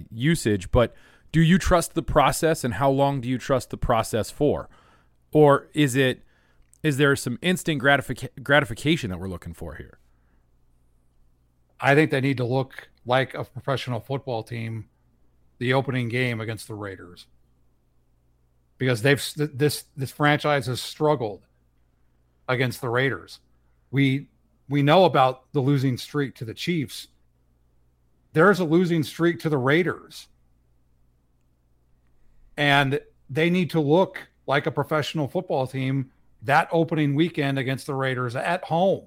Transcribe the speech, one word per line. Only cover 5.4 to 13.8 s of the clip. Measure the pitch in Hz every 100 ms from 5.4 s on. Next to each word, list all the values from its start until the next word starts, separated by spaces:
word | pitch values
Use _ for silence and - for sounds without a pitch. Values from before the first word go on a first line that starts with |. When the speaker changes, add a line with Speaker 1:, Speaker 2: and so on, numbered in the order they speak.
| 147 139 - -
Speaker 1:
is | 147 123
it, | 131 - - _ _ _ _ _
is | 156 135
there | 147 139
some | 147 120
instant | 175 185 - 147
gratific-, | 135 139 - 123 - -
gratification | 123 147 135 110 143 165 110
that | 90
we're | 95
looking | 87 -
for | 80 92 -
here? | - - _ _ _ _ _ _ _ _ _ _ _ _ _ _ _ _ _ -
Speaker 2:
I | 127
think | 143 151
they | 143
need | 135 127
to |
look | 120 131 131 - - _ -
like | 127 127 147
a |
professional | - 123 - 131